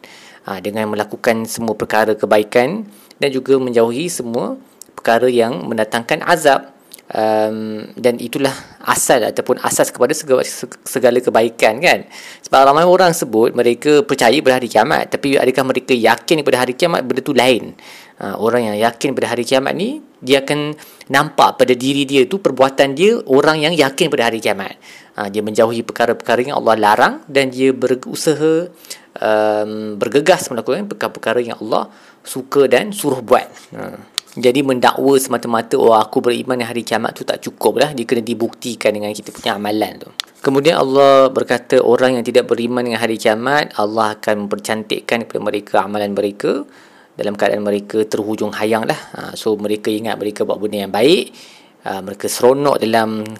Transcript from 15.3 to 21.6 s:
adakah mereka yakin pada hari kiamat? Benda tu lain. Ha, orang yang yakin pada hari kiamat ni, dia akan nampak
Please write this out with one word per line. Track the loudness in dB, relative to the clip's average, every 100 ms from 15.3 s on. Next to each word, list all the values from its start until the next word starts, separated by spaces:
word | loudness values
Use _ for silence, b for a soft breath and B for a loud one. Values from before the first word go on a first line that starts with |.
| 2
adakah | 2 2 0
mereka | -2 0 2
yakin | 2 2 2 0
pada | 2 0
hari | 0 0
kiamat? | 0 0 -2
Benda | -4
tu | -2
lain. | 2 4 2 0 -16 B B B B
Ha, | -10 -4
orang | 0 0 0
yang | 0 0
yakin | 0 -4 -2
pada | -2
hari | -2 0
kiamat | 0 0
ni, | -4 -6 -8 -14 _
dia | 0 0
akan | 2 -4 -4 -10 B B B
nampak | 0 0 2 2 4